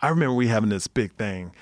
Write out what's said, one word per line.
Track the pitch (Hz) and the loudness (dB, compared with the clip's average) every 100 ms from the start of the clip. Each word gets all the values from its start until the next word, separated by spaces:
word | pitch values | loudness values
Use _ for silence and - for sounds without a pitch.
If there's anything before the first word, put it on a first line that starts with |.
I | 147 | 0
remember | 165 135 | 2 2
we | 123 120 | 2 2
having | 113 107 | 2 2
this | 98 - | -2 -4
big | - 104 | -4 -4
thing, | - 107 92 87 - | -4 -6 -6 -10 -16